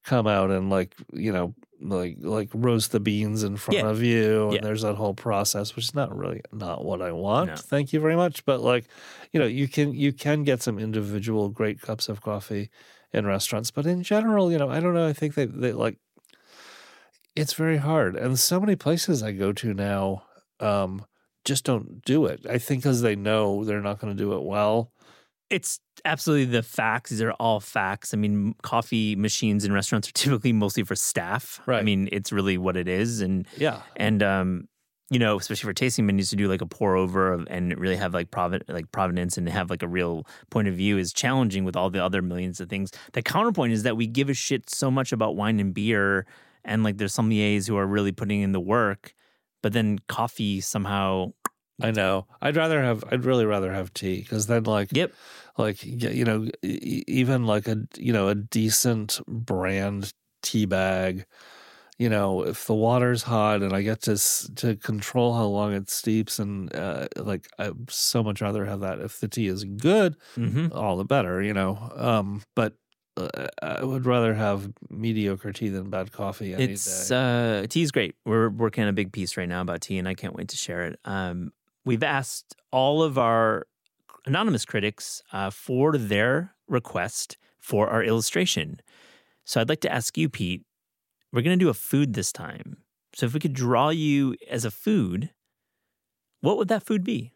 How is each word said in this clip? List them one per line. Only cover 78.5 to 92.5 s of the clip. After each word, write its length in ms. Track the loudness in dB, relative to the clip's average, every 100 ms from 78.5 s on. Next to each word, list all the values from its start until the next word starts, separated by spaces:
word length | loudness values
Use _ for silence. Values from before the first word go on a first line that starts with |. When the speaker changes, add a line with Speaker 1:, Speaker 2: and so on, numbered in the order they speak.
Speaker 2:
working 320 | 2 -2 0
on 40 | 0
a 40 |
big 200 | 0 -2
piece 240 | -4 -6 -4
right 120 | -4
now 120 | -4
about 200 | -4 -6
tea, 160 | -4 -4
and 100 | -4
I 60 |
can't 200 | -4 -8
wait 140 | -8 -10
to 80 | -8
share 260 | -6 -4
it. 160 | -6 -8
Um, 480 | -8 -4 -4 -6 -8 _ _ _
we've 180 | -2 0
asked 520 | 2 0 -2 -10 -14 -20 _
all 300 | 2 4 4
of 160 | 4 4
our 480 | 4 6 4 2 -4 _ _ _ _ -14 -2
anonymous 380 | 0 2 0
critics, 580 | 0 -2 -2 -4 -12 -12 _
uh, 180 | -6 -6
for 460 | -6 -4 2 4 2
their 580 | 2 2 2 2 -2 _ _
request 680 | -4 -2 -4 -4 -6 -10 -12 _ _
for 300 | -2 2 2
our 140 | 2
illustration. 760 | 2 2 2 0 0 0 -4 -8 _ _ -20 -20 _ _
So 160 | -2 0
I'd 80 | 2
like 120 | 0
to 100 | 0
ask 240 | -2 -4 -2
you, 100 | -2
Pete, 340 | -2 -6 -6 _ _ _ _ _ _ _
we're 100 | 0
gonna 140 | 2 4
do 120 | 4
a 40 |
food 380 | 2 0 2 2
this 160 | 0 -4
time. 460 | -6 -12